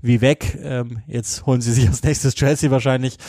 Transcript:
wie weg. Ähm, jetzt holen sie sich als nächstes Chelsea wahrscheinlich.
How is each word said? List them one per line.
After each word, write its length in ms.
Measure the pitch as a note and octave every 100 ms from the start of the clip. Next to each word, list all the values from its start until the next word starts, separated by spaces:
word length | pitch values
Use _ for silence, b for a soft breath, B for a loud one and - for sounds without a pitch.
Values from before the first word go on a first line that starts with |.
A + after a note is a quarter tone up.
wie 220 | A#2+ A#2+
weg. 360 | B2 D3+ - -
Ähm, 400 | - B2+ A#2+ A#2+ C3
jetzt 380 | A#2+ A2 -
holen 160 | - B2+
sie 100 | A#2
sich 120 | A#2 A2+
als 160 | -
nächstes 320 | C#3 D3 C3+
Chelsea 360 | - C#3 D3 D3+
wahrscheinlich. 480 | C3 B2+ C3 C3 -